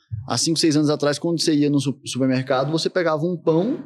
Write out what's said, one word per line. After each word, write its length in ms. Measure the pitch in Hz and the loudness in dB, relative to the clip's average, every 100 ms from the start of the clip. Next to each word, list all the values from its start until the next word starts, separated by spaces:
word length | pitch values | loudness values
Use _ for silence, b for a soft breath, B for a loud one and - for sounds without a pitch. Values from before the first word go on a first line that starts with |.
| B 110 - | B -10 -6
há 120 | 117 | -2
cinco, 200 | 165 160 | -2 0
seis 180 | 165 147 | 2 2
anos 120 | 147 | 2
atrás, 300 | 151 147 143 | 2 0 -2
quando 220 | 170 165 | -2 -2
você 120 | - | 2
ia 140 | 147 147 | 2 2
no 100 | 143 | 2
su-, 200 | 139 - - | 0 -4 -6
supermercado, 680 | 127 131 131 127 135 143 | -2 0 0 0 0 0
você 160 | 160 - | -2 -2
pegava 340 | 185 165 156 175 | 0 0 0 -2
um 100 | 170 | -2
pão 480 | 170 160 220 330 | 0 2 2 -4